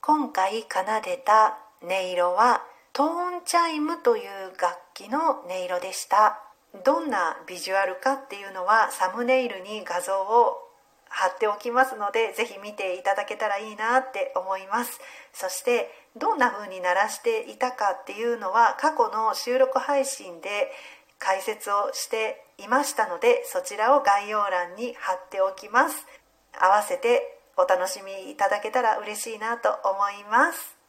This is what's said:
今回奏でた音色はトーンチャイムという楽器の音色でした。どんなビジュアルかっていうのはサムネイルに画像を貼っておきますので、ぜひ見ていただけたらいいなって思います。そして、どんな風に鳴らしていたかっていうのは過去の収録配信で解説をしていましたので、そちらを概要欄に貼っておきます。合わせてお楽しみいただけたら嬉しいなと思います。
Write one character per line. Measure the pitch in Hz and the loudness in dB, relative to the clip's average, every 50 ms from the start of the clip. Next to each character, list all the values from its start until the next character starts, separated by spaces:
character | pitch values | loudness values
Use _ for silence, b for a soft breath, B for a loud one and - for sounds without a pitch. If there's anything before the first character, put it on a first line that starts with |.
今 | - - 302 302 277 240 | 2 2 2 2 2 -2
回 | - - 185 196 208 226 | 0 0 0 0 0 -4
奏 | 214 - - 185 185 202 220 220 | -8 -4 -4 -4 -2 0 -2 -2
で | 214 185 180 175 | -2 -4 -6 -4
た | - - 208 220 220 - - - - - _ _ | 2 6 6 8 8 6 4 -2 -14 -20 _ _
音 | - 175 | -6 -4
色 | 185 190 185 185 180 175 175 180 180 | -2 -2 -2 -2 0 2 2 2 4
は | 190 226 247 233 - B B B B B B B | 4 6 6 4 2 B B B B B B B
ト | - 285 | 0 0
ー | 311 330 339 349 359 359 349 | 0 0 -2 -4 -4 -6 -6
ン | 349 | -8
チ | - - 349 | 0 2 2
ャ | 339 339 | 2 2
イ | 320 302 | 0 -2
ム | 294 311 339 339 | -2 -4 -4 0
と | - 240 233 214 | 2 2 2 2
い | - 202 | -2 -10
う | 196 196 190 190 185 - | -12 -12 -12 -12 -6 -2
楽 | 185 175 - - - _ _ | -2 -2 -2 -4 -16 _ _
器 | - 196 208 | -18 -10 -4
の | 226 294 330 320 - - | -4 0 0 0 0 -2
音 | - 175 185 | -4 -8 -6
色 | 185 180 180 185 180 | -6 -4 -4 -4 -4
で | 180 190 185 | -4 -6 -8
し | - - | -10 -4
た。 | - 190 202 214 214 - - - - _ _ _ _ - 196 180 | 0 4 6 6 4 4 0 -14 -20 _ _ _ _ -20 0 2
ど | - 277 269 | 2 2 2
ん | - 294 | 0 -2
な | 226 196 175 160 - - - - | 0 0 0 -2 -2 -6 -12 -14
ビ | 180 170 | -12 -12
ジ | - 190 | -6 -2
ュ | 190 196 | 0 2
ア | 196 | 2
ル | 190 185 | 0 -2
か | 180 - 262 277 | -2 0 0 0
っ | 269 - - | 0 -4 -12
て | 202 | -14
い | 202 196 | -12 -12
う | 196 | -12
の | 190 185 180 | -8 -6 2
は | 185 214 226 208 - | 4 4 4 4 2
サ | - - 185 185 185 | 0 -2 -2 -2 0
ム | 233 240 | -2 0
ネ | 240 262 262 254 | 2 2 2 2
イ | 233 | -2
ル | 196 185 | -6 -8
に | 180 202 214 214 214 | -10 -10 -10 -10 -8
画 | - 175 180 | -6 -6 -4
像 | 180 - 196 196 | -2 -2 -2 -2
を | 190 196 220 240 233 - - - - - _ _ _ _ _ _ _ _ | 0 4 6 6 6 6 2 -4 -12 -18 _ _ _ _ _ _ _ _
貼 | - - 190 185 | -4 0 0 0
っ | 185 - | 0 2
て | 220 214 | 0 0
お | 208 208 | 0 -2
き | - 240 | -4 -2
ま | 233 247 262 | 2 2 2
す | 269 - | 2 2
の | 214 208 - | -4 -4 -2
で、 | 226 226 226 208 190 | 0 0 0 0 -2
ぜ | - 226 | -4 -6
ひ | 233 196 190 | -6 -6 -12
見 | 202 208 214 | -14 -14 -10
て | - 196 190 180 | -6 -6 -4 -4
い | 185 - | -4 0
た | 196 196 | 0 0
だ | 202 208 | 0 -2
け | - 214 | -6 -6
た | 208 220 214 | -4 -4 -4
ら | 202 202 | -4 -4
い | 220 220 214 | -6 -10 -8
い | |
な | 214 214 226 240 262 | -4 -2 2 2 2
っ | 254 262 | 2 0
て | - 302 - 180 - | -6 -6 -6 -4 -4
思 | 185 180 190 190 190 | -6 -4 -2 -6 -6
い | 190 190 | -4 -4
ま | 202 233 247 | -2 -2 -2
す。 | 240 - - B B B B B B B | -4 -8 -12 B B B B B B B
そ | - - 185 | -8 -8 -6
し | - - - | -6 -4 0
て、 | - 240 233 - B B B B B _ | 0 2 2 0 B B B B B _
ど | 226 294 403 440 | -4 0 0 2
ん | 311 | 4
な | 247 240 | 2 2
風 | 196 202 208 196 | 2 -4 -10 -10
に | 185 185 | -10 -4
鳴 | 180 180 180 | 0 2 4
ら | 190 208 220 | 4 2 0
し | 214 - | 0 -4
て | - 233 226 220 - - | -2 -2 0 0 -4 -8
い | - - | -4 -4
た | - 254 | -4 -4
か | 240 - 214 208 | -2 0 0 0
っ | 233 - - | 0 -2 -6
て | - 196 | -12 -8
い | 208 226 | -6 -4
う | 233 233 226 | -4 -2 -2
の | 214 185 | -4 0
は | 190 226 233 220 - - | 4 6 6 6 4 2
過 | - 311 311 | 0 0 2
去 | 302 233 214 | 2 0 0
の | 208 220 220 220 214 | 2 0 0 0 -2
収 | - - 240 247 262 | -2 -4 -2 2 2
録 | 262 262 262 220 | 2 4 2 -2
配 | - - 285 277 269 | 0 2 0 0 0
信 | 269 - - 202 190 175 165 | 0 -4 -10 -12 -14 -16 -12
で | 160 190 208 208 190 - B B B B B B B B B _ | -10 -6 -4 -4 -4 -4 B B B B B B B B B _
解 | - - 190 190 | 0 0 0 0
説 | - - 214 214 - 208 | 0 -6 -6 -6 -4 -2
を | 202 202 202 196 - | 0 0 0 -2 -4
し | - - - | -6 -6 -4
て | - 220 220 220 - - - _ _ - | -4 -2 -2 -4 -4 -8 -14 _ _ -18
い | 196 214 | -2 2
ま | 233 269 285 | 4 4 4
し | - - | 2 0
た | - 214 196 | -2 -2 -2
の | 175 165 | -2 2
で、 | - 160 - - - | 4 4 4 4 2
そ | - - 185 | -4 -6 -6
ち | 180 - 208 | -6 -4 -4
ら | 208 214 240 277 285 | 0 4 6 6 6
を | |
概 | - 202 202 202 208 208 | 6 4 4 4 2 -2
要 | 214 214 202 196 | -2 0 0 0
欄 | 185 180 175 175 185 | 0 -2 -2 -4 -6
に | 202 240 247 233 | -8 -8 -8 -8
貼 | - - - 185 | -8 -4 -4 -4
っ | 180 - - | -4 -6 -8
て | - 196 | 0 0
お | 190 190 190 | 0 0 0
き | - - 196 | -6 -14 0
ま | 208 247 294 330 | 4 4 4 4
す。 | - - - B B B B _ _ _ _ _ - - | 0 -8 -12 B B B B _ _ _ _ _ -2 4
合 | - 185 | 6 6
わ | 196 208 208 | 6 6 4
せ | - 185 175 | 0 -4 0
て | - 233 240 233 - - - - _ _ _ - | 2 2 2 2 2 -2 -12 -18 _ _ _ 0
お | 180 | 4
楽 | 185 190 180 180 185 | 4 4 2 2 -2
し | - 208 | -4 -8
み | 196 196 196 196 190 - | -10 -12 -12 -12 -12 -14
い | 302 | -2
た | - 202 196 | 0 0 2
だ | 208 208 | 2 0
け | - 220 | -2 -2
た | 214 254 | -2 2
ら | 240 220 214 - | 2 2 0 0
嬉 | 214 214 214 208 | -2 -8 -8 -8
し | - 233 220 | -8 -8 -8
い | 208 | -8
な | 214 226 233 233 | -4 -6 -6 0
と | - 208 - - - | 0 -2 -2 0 0
思 | 196 190 196 202 202 | -2 0 0 -2 -2
い | 202 202 202 | -2 -8 -8
ま | 208 214 240 285 339 339 | 0 4 4 4 4 2
す。 | - - - - _ _ | -6 -12 -14 -18 _ _